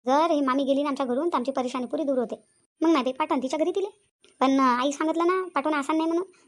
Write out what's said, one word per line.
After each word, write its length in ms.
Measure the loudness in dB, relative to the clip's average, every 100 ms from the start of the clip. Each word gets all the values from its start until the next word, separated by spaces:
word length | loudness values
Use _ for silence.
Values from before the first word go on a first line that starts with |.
| 0
जर 240 | 2 4
ही 100 | 2
मामी 240 | 0 0
गेली 180 | 0 0
ना 60 | 0
आमच्या 180 | -2 -2
घरून, 220 | -2 -2
तर 80 | -2
आमची 140 | -2
परेशानी 360 | -4 -4 -6 -6
पुरी 160 | -4
दूर 160 | -2 -2
होते. 260 | -4 -8 _ _ _ _
मग 100 | 2
माय 120 | 2
बाई, 100 | 0
पाठवून 300 | -4 -2 -2
तिच्या 160 | -2 -2
घरी 120 | -2
तिले. 280 | -2 -6 -10 _ _ _ _
पण, 200 | 2 4
अ, 20 |
आई 300 | 4 4 0
सांगितलं 340 | -2 -2 2 2
ना, 220 | 0 -2
पाठवून 200 | -4 -2
आसान 220 | -2 -2 -2
नाही 100 | 0
म्हणून, 180 | -2 -6 _